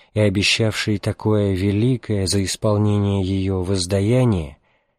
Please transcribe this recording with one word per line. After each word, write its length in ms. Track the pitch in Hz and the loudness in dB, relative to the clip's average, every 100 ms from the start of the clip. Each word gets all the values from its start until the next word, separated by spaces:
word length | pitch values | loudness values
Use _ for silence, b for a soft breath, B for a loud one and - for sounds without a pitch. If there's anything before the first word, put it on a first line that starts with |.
| b | b
и 60 | 107 | 0
обещавший 800 | 104 98 95 - 110 - - 101 | 2 2 0 0 -2 -2 -2 -2
такое 540 | 107 - 110 107 101 | -4 -4 0 0 0
великое 720 | 92 101 101 120 123 - 104 92 | 0 0 2 0 0 -2 -2 0
за 160 | 101 | -2
исполнение 800 | 92 - 110 104 104 104 101 98 | -2 -2 0 2 2 2 0 0
её 400 | 92 95 95 95 | 0 -2 -2 -2
воздаяние, 920 | 90 98 87 98 101 127 123 92 71 - _ _ _ | -2 -2 0 0 2 2 2 0 -4 -12 _ _ _